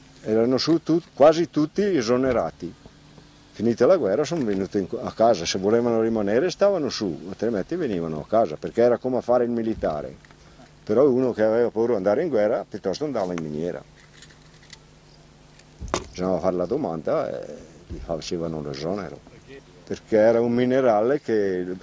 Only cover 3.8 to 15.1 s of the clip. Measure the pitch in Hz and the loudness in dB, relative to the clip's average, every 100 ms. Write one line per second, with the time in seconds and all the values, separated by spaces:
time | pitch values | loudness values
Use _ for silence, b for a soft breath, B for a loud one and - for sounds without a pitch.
3.8 | 127 185 107 107 143 170 117 95 95 104 | 4 4 2 0 -2 -2 -2 -2 -2 -4
4.8 | 90 117 127 - 117 101 85 101 95 117 | -4 -6 -8 2 4 4 -2 -2 2 2
5.8 | 120 113 113 113 101 113 175 - 202 190 | 2 0 0 0 0 0 0 0 0 2
6.8 | 131 - 101 73 82 - 110 104 87 170 | -4 -4 -4 -6 -10 -4 -2 -2 -4 -4
7.8 | 147 92 82 78 69 107 101 76 85 95 | -4 -4 -4 -6 0 0 0 -2 -6 2
8.8 | 120 147 127 123 117 123 120 117 113 95 | 2 2 0 -4 0 0 2 -2 -4 -4
9.8 | 95 76 65 - - B B B B - | -4 -4 -8 -14 -20 B B B B -14
10.8 | - 107 143 123 131 101 110 113 117 107 | 0 4 4 4 0 2 2 2 2 0
11.8 | 117 110 95 107 175 120 104 123 95 104 | 0 0 2 0 0 0 2 0 -4 -8
12.8 | 98 90 151 120 92 87 78 76 85 69 | -6 -4 -4 -4 -4 -4 -6 -6 -6 -8
13.8 | - - - - - - - - - - | -14 -20 -20 -20 -20 -20 -20 -20 -20 -20
14.8 | - - - | -20 -20 -20